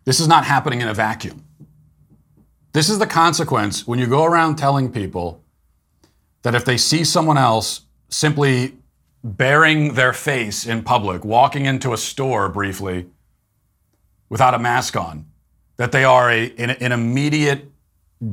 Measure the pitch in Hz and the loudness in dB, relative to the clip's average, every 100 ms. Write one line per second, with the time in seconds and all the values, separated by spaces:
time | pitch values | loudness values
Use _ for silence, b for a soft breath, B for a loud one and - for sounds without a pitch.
0 | - 131 160 160 139 139 147 120 117 107 | -2 0 6 4 6 0 0 -4 -4 0
1 | 107 110 - - - _ - _ _ _ | -2 -2 -10 -14 -20 _ -20 _ _ _
2 | _ _ _ _ _ _ _ 151 156 214 | _ _ _ _ _ _ _ -2 0 0
3 | 202 165 165 156 156 123 104 - - 120 | 0 2 2 2 -2 0 -2 -4 -4 -2
4 | 123 139 160 170 165 147 139 139 131 117 | 0 2 4 4 2 0 0 0 -2 -4
5 | 95 92 87 85 _ _ _ _ _ _ | -6 -6 -8 -10 _ _ _ _ _ _
6 | _ _ _ _ 120 120 117 120 - 156 | _ _ _ _ -2 -2 0 -2 0 0
7 | 156 175 160 147 123 113 101 - _ _ | 0 0 2 2 2 0 -2 -10 _ _
8 | _ - 151 143 139 127 127 - _ _ | _ -2 0 2 2 0 -2 -8 _ _
9 | _ _ 117 95 127 147 156 156 151 123 | _ _ -14 -2 2 4 4 4 0 2
10 | 127 120 - 135 107 101 117 113 110 123 | 0 0 -4 -2 -4 -6 -6 -6 0 0
11 | 104 90 104 113 135 139 139 127 131 110 | 0 -6 -2 2 2 0 -2 -2 -2 -4
12 | - - 135 117 98 92 98 95 98 90 | -6 -6 -4 -2 -2 -4 -6 -6 -8 -8
13 | 87 _ _ _ _ _ _ _ _ _ | -10 _ _ _ _ _ _ _ _ _
14 | _ _ _ 113 131 123 120 120 123 - | _ _ _ 2 2 4 0 -2 -2 -6
15 | 85 78 - _ _ _ _ - 120 139 | -8 -12 -18 _ _ _ _ -6 -2 2
16 | 131 127 120 117 123 - 120 131 123 120 | 4 4 4 2 -2 -4 -6 -2 -2 -2
17 | 117 127 147 151 147 139 - _ _ _ | 0 0 0 0 0 -2 -6 _ _ _
18 | _ _ 113 | _ _ -10